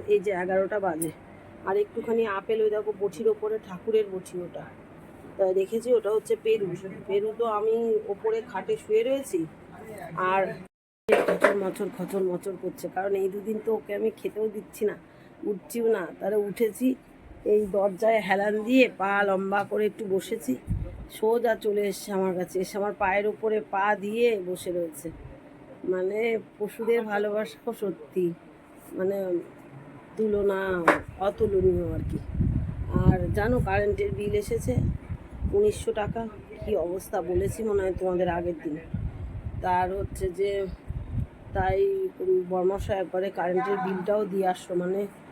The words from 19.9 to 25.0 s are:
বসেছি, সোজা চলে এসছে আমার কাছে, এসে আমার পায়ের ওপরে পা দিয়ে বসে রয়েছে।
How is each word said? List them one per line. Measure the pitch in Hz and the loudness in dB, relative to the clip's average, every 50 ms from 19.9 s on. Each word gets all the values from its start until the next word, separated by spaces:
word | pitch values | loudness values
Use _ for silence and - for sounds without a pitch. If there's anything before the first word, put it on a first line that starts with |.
| 202 - 220 | -2 -4 -4
বসেছি, | 196 190 185 - - 226 - - - 254 - - - - - - - - - - - | 0 0 0 0 -2 -6 -4 -2 -4 -4 -4 -2 -4 -4 -4 -4 -8 -10 -12 -14 -14
সোজা | - - 214 220 233 240 226 233 220 | -6 0 2 2 4 4 4 2 2
চলে | 220 - 214 202 208 | 2 0 0 0 2
এসছে | 208 202 185 - - 208 | 0 0 -2 -4 -4 -2
আমার | 202 190 190 190 175 | 0 0 2 2 0
কাছে, | 180 180 175 - 185 | 0 -2 -2 -2 -2
এসে | 185 - - 208 | -2 -2 -2 -2
আমার | 202 208 196 - | -2 -2 -2 0
পায়ের | 208 185 190 208 202 | 2 2 2 2 2
ওপরে | 214 208 - 226 220 214 214 - - | 0 -2 -2 0 0 0 0 -2 -2
পা | - 190 196 208 208 190 | -2 0 2 2 2 0
দিয়ে | 190 208 214 233 240 240 226 196 180 | -2 -2 2 4 4 4 4 2 -2
বসে | 180 180 175 - 190 | -4 -6 -4 -4 -4
রয়েছে। | 175 175 170 165 156 - | -2 -2 -2 -4 -6 -10